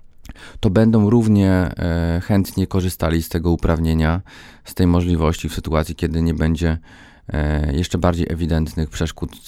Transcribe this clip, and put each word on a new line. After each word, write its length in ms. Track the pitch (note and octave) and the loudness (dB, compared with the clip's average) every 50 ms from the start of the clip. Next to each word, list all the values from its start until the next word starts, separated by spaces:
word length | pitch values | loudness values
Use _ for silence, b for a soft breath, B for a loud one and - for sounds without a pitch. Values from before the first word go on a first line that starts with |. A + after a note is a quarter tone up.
| - - - - - - B B B B B B | -20 -20 -20 -20 -20 -20 B B B B B B
to 100 | - G#2+ | 0 2
będą 400 | F2+ G#2+ A2+ A2+ A2+ A2 G#2 G#2 | 4 4 4 4 4 4 4 4
równie, 420 | A#2+ A#2+ A2 A2 G#2 G2+ G2 F#2+ | 4 4 4 4 4 4 4 4
e, 720 | F#2 F#2 F2 D2 - - F2 E2+ E2 E2+ E2+ E2+ E2+ F2 - | 4 2 2 0 -2 -4 -4 -2 -2 0 0 0 -2 -2 -2
chętnie 440 | - G#2 G2 F#2 - - G2 F#2 - | 0 0 0 0 0 -2 -4 -4 -2
korzystali 560 | - F#2+ F2+ F#2 - - E2 D#2+ E2 E2 D#2+ | 0 -2 -2 -2 -2 -2 -2 -2 0 -2 -2
z 60 | - | -4
tego 220 | - E2+ D#2+ F2 | -4 -2 0 0
uprawnienia, 720 | E2 D#2+ - - E2 D#2+ E2 D#2+ D#2+ D#2+ D#2 D#2 E2 F#2 B B B B B B B B B | 0 0 0 0 0 0 0 0 0 2 2 2 0 -2 B B B B B B B B B
z 100 | - - | -10 -2
tej 140 | - F#2 F2 | 0 2 4
możliwości 640 | E2+ F2+ F2 F2+ F2 D#2+ D#2+ D#2 E2 - - D#2 | 4 2 2 2 0 2 2 0 0 -2 -6 -8
w 40 | - | -8
sytuacji, 420 | - - - D#2+ D#2 D#2+ E2+ D#2+ | -8 -6 -2 -2 -2 -2 -4 -4
kiedy 260 | - F2 D#2+ D#2 E2 | -4 -4 -2 -2 -2
nie 120 | E2 E2 D#2+ | -2 -2 -2
będzie, 440 | D2+ D#2 D#2+ E2 D#2+ E2+ E2 D#2+ D#2 B B B B B B B B B - | 0 0 0 0 0 0 -2 -2 -4 B B B B B B B B B -8
e, 460 | - D2+ D2 D2+ D2+ D2+ D2 D2 C#2 | -4 -4 -2 -2 -2 -2 -2 -2 -2
jeszcze 240 | D#2+ F2+ - - F2 | -2 -2 -2 -2 0
bardziej 300 | E2+ F2 F2 E2+ E2+ - | 0 0 0 0 -2 -4
ewidentnych 600 | E2+ D#2+ F2 D#2 E2 D#2+ D#2+ - - E2+ D#2 - | -4 -4 -2 -2 0 0 -2 -2 -4 -6 -6 -6
przeszkód, 420 | - - E2+ D#2+ - - F2 - - - - | -4 -6 -6 -6 -6 -8 -10 -12 -12 -14 -14